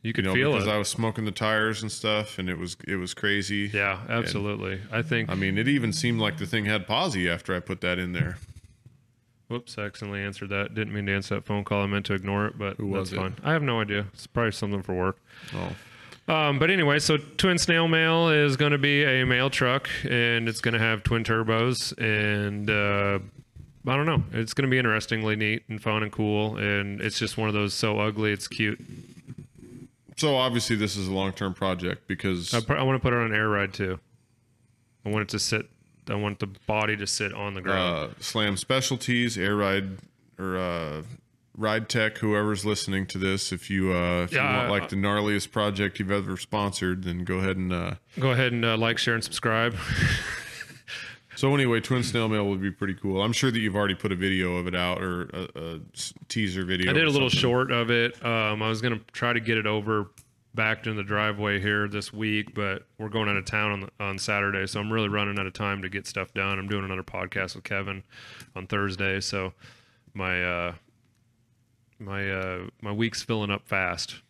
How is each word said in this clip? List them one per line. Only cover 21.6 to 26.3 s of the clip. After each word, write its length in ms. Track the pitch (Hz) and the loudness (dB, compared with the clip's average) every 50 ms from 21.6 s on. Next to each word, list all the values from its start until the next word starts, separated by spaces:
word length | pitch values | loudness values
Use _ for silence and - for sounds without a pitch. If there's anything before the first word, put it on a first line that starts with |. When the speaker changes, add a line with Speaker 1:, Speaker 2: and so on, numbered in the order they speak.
| 113 127 127 - - - - - | 4 2 0 -2 -4 -6 -4 -2
Speaker 1:
and, 680 | 120 110 107 107 104 104 104 104 104 101 101 104 104 104 | 0 2 2 2 2 2 2 2 0 -2 -2 -2 0 2
uh, 520 | 107 104 104 101 101 101 101 101 101 98 95 101 - - - _ _ - - - - - - | 2 2 4 4 2 2 2 2 0 0 -2 -8 -18 -20 -20 _ _ -20 -20 -20 -20 -8 -2
I 100 | 123 127 | 0 0
don't 100 | 139 147 | 2 2
know. 160 | 160 156 139 - - | 2 2 2 0 0
It's 200 | - 113 113 113 - | -2 -4 -4 -2 -2
gonna 140 | - 139 131 | 0 2 2
be 100 | 127 127 | 4 4
interestingly 560 | 123 117 107 110 104 - 117 110 110 107 107 | 4 4 2 2 0 -2 -2 0 0 0 0
neat 260 | 107 107 107 107 - - - | 2 2 0 0 -2 -4 -8
and 120 | 110 104 | -10 -6
fun 200 | - 113 107 107 | -2 0 0 0
and 100 | 107 104 | 0 -2
cool, 440 | - - 110 104 | -2 0 0 2